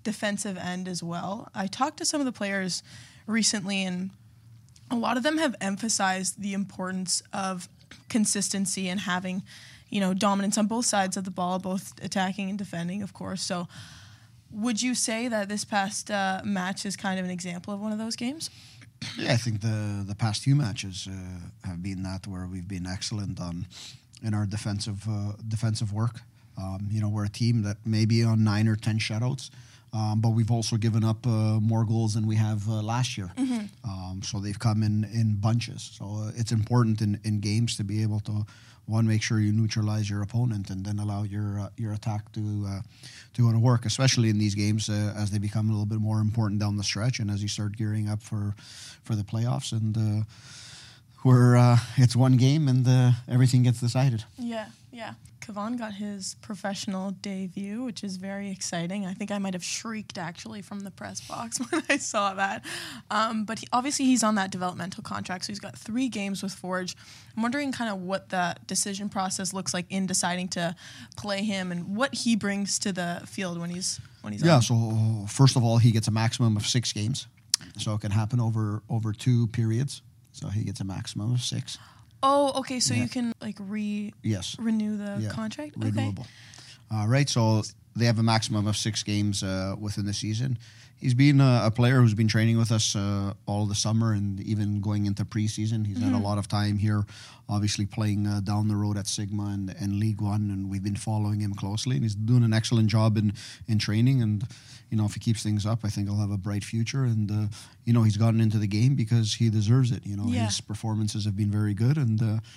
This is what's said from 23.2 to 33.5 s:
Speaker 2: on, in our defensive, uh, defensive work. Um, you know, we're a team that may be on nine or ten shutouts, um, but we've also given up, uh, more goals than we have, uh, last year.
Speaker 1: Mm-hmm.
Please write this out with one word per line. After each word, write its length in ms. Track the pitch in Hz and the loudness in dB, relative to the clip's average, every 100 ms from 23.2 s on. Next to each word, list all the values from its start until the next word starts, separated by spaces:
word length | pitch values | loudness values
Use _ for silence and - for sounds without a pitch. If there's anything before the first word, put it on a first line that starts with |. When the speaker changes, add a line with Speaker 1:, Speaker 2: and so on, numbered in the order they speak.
| 95 92 | -6 -6
Speaker 2:
on, 260 | 87 87 92 - - - _ - | -6 -8 -10 -12 -18 -20 _ -10
in 100 | 110 | -4
our 120 | 104 101 | -2 -2
defensive, 640 | 101 110 101 113 98 110 | -4 -4 -4 -6 -6 -4
uh, 260 | 104 104 104 110 | -4 -4 -6 -6
defensive 460 | 107 117 107 104 | -2 -2 -2 -2
work. 280 | 104 120 - - _ - - | -2 -2 -4 -16 _ -20 -12
Um, 300 | 95 95 101 | -8 -6 -4
you 80 | 107 | -2
know, 80 | 107 | -2
we're 160 | 107 101 | -2 -4
a 40 | |
team 320 | - 117 120 | 0 2 2
that 140 | 104 98 110 | 0 -4 0
may 200 | 110 110 | 2 4
be 180 | 113 | 4
on 200 | 117 113 | 4 4
nine 240 | 110 104 113 | 4 4 2
or 80 | 110 | 2
ten 240 | 110 110 | 0 -2
shutouts, 500 | - 110 127 139 - - - - - | -2 -2 -2 -4 -10 -18 -20 -20 -10
um, 260 | 110 107 110 | -4 0 2
but 100 | 113 | 4
we've 200 | 113 107 | 4 2
also 240 | 117 107 113 | 2 0 0
given 280 | 113 110 113 | 2 2 2
up, 200 | 110 120 | 0 0
uh, 340 | 110 107 107 | 2 2 2
more 240 | 110 113 110 | 2 2 2
goals 280 | 113 110 110 | 2 2 0
than 120 | 110 | 2
we 80 | 110 | 2
have, 320 | 110 107 104 | 2 0 -2
uh, 140 | 110 | -2
last 360 | 107 120 123 - | -2 -2 -2 -4
year. 140 | 87 247 | -8 -4
Speaker 1:
Mm-hmm. 520 | 262 | -2